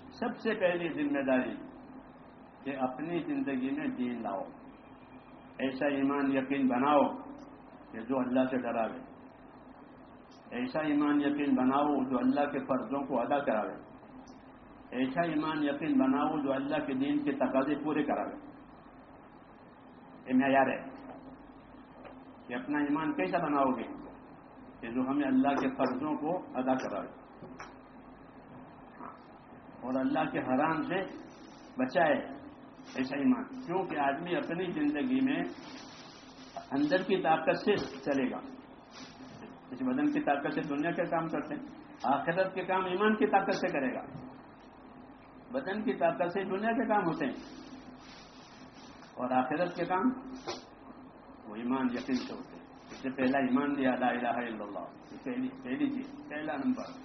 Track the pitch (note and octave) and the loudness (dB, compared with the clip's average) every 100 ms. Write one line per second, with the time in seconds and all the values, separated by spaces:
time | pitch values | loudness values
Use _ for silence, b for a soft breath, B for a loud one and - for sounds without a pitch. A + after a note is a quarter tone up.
0 | - - A#3+ - A3 G#3+ F3+ F3 E3 C#3+ | -16 -4 -4 0 0 4 4 2 0 0
1 | D3 C#3 C3+ C3 A#2 G#2 - - - - | 2 2 4 4 4 -4 -10 -16 -16 -18
2 | - - - - - - C3+ C3+ B2+ - | -18 -20 -20 -20 -20 -10 -6 0 0 0
3 | D#3+ F3 D3+ C#3 C3+ C3 C3 C#3+ D3 A#2+ | -2 -2 0 -2 0 0 0 0 -2 -2
4 | B2 A#2 G#2+ G2 F2+ - - - - - | -2 -2 -4 -4 -6 -12 -18 -20 -20 -20
5 | - - - - - - C3 C3 D3 C#3 | -20 -20 -20 -20 -14 -4 -2 0 0 2
6 | C#3 C#3+ C#3 C3+ C3 C#3 B2+ B2 C#3 D3 | 2 4 4 2 2 4 4 6 8 8
7 | - - - - - - - - - A2+ | 6 2 -10 -14 -16 -18 -18 -20 -14 -8
8 | A2 C3+ B2 B2+ C3 C3 A#2+ A#2 A2 F2 | -2 0 2 4 4 0 0 0 0 -4
9 | - - - - - - - - - - | -12 -18 -20 -20 -20 -20 -20 -20 -20 -20
10 | - - - - - A#2 B2+ D#3 D3+ D3 | -20 -20 -20 -20 -8 -6 -2 0 2 4
11 | D3 D3 C#3+ D3 C#3+ B2+ B2+ C#3 D3 C#3 | 4 4 4 2 4 4 6 6 4 2
12 | B2+ B2 B2+ C#3+ C#3+ C#3+ C3 C3 - C#3 | 2 2 4 4 2 0 0 0 0 -2
13 | C3+ B2+ B2+ C#3+ - G#2+ G#2 - - - | 0 0 2 2 2 0 -2 -6 -14 -18
14 | - - - - - - - - - B2 | -18 -18 -18 -20 -20 -20 -20 -20 -6 -2
15 | C3 D#3+ E3+ D3+ D#3 D#3 C#3+ C#3 D#3 C3 | 0 2 2 2 2 2 2 0 2 4
16 | C3 C#3 D3+ D#3 C#3 C3+ C#3 D3+ C#3 C3 | 6 4 2 2 0 0 0 0 0 0
17 | C#3+ D3 D3 C3 B2+ C3 C#3 C#3+ D3+ D3+ | 2 2 2 2 2 2 2 0 0 0
18 | C#3 G#2 F#2 - - - - - - - | 2 0 -2 -8 -14 -18 -20 -20 -20 -20
19 | - - - - - - - - - - | -20 -20 -20 -20 -20 -20 -20 -20 -20 -20
20 | - - B2 B2+ C3+ C#3 B2+ - - - | -20 -12 2 4 6 6 6 2 -6 -12
21 | - - - - - - - - - - | -14 -14 -16 -18 -18 -20 -20 -20 -20 -18
22 | - - - - - B2 C3 D3 C#3+ D3+ | -18 -16 -18 -18 -8 -6 -2 0 2 2
23 | D#3 C#3+ F#3 F3 D#3 C#3+ C3+ A#2+ - - | 0 0 0 2 2 4 4 2 -4 -10
24 | - - - - - - - - A2+ A#2+ | -14 -16 -18 -20 -20 -18 -18 -12 -4 -2
25 | B2+ C#3+ C#3 C3 C#3 C3 C3 - - - | 0 2 4 6 6 4 2 2 0 0
26 | D3 C3 D3+ F3+ - B2+ C3 B2+ G#2 G2+ | -2 -2 -2 -2 -4 -2 0 0 0 -4
27 | F2 - - - - - - - - - | -6 -12 -20 -18 -16 -14 -16 -18 -20 -20
28 | - - - - - - - - - - | -20 -20 -20 -20 -18 -18 -18 -18 -18 -14
29 | - - - - - - - - B2 C3 | -14 -14 -18 -20 -20 -20 -18 -10 -4 0
30 | C3 D#3 D3+ D#3+ B2+ B2+ D#3 D#3 C3 F#3 | 2 2 0 0 2 2 4 2 0 -2
31 | F#3 - - - - - - - C3 F3+ | -2 -8 -14 -18 -18 -18 -10 -4 0 4
32 | D#3+ C3 - - - - - - - - | 4 4 -2 -10 -16 -18 -18 -18 -8 -4
33 | B2+ C#3 C3+ B2+ B2+ - - F#3 F3 D3 | -2 2 4 4 0 -8 -2 -2 0 2
34 | C#3 C#3 E3+ D3+ C3+ E3+ F3+ D3+ D3 D3 | 2 2 0 -2 0 -2 -2 2 2 2
35 | B2+ C3 C3 D#3 - - - - - - | 2 4 4 2 -2 -6 -12 -14 -14 -16
36 | - - - - - - - C3+ D3+ F3+ | -18 -18 -20 -18 -14 -14 -2 2 4 4
37 | F3+ F#3+ D#3+ D#3 - E3+ G#3 G3 - - | 4 2 4 4 4 2 4 2 0 -4
38 | D3+ C3+ B2 - - - - - - - | 0 2 0 -2 -8 -14 -16 -20 -18 -16
39 | - - - - - - - C3 B2+ C3 | -16 -16 -16 -14 -16 -16 -12 -2 0 2
40 | D3 D3 D3 C#3 C3+ D3+ C3+ C#3+ E3+ E3+ | 4 4 2 2 0 -2 -2 0 0 0
41 | E3+ E3 E3 D3+ - D3 - - - - | 0 0 0 -2 -4 -8 -10 -14 -18 -2
42 | A#2 C#3 D#3+ E3+ F#3 F#3 F3+ F#3 F3+ F3+ | 2 2 2 2 0 -2 0 0 2 4
43 | G#3+ G#3+ C4 G3 G3 F#3+ F3+ D#3 C3 G#2+ | 4 4 4 4 4 0 0 0 0 -2
44 | - - - - - - - - - - | -6 -12 -14 -16 -20 -20 -20 -20 -20 -20
45 | - - - - - C3 G3 G#3+ G#3+ F#3 | -20 -20 -20 -18 -6 -4 -2 0 0 2
46 | E3+ E3 F3 G3 F#3 F#3+ A3 A3+ A3 G#3 | 2 2 0 0 -2 0 2 2 2 2
47 | F3 D3+ C3+ - - - - - - - | 2 0 -2 -4 -10 -14 -16 -16 -16 -18
48 | - - - - - - - - - - | -18 -18 -18 -20 -20 -20 -20 -18 -18 -18
49 | - - B2+ B2+ B2+ D3+ F3 F3+ E3+ F#3 | -14 -4 2 2 4 2 0 0 0 2
50 | B3 - - - - - - - - - | 2 0 -6 -10 -8 -10 -12 -18 -18 -18
51 | - - - - A2+ G#2 A#2+ C3+ B2+ A#2 | -18 -20 -20 -18 -12 -6 0 2 2 0
52 | B2+ B2+ - G#2+ - - - - - - | 0 0 -2 -8 -12 -16 -18 -18 -16 -8
53 | C3 C3 B2+ C#3 B2 C3 C#3+ C3+ C3 B2 | -6 2 4 4 4 4 4 2 2 4
54 | B2 A#2+ A#2+ A#2+ A#2+ G#2+ G2+ F#2+ E2 - | 2 2 0 0 -2 -6 -8 -8 -10 -12
55 | - - C3+ B2 B2+ - B2 C#3 C#3 - | -16 -10 -6 -2 -4 -4 -6 0 0 0
56 | - - - D3 D3+ D3 - B2 G2+ - | -6 -12 -10 -6 -4 0 0 0 -4 -12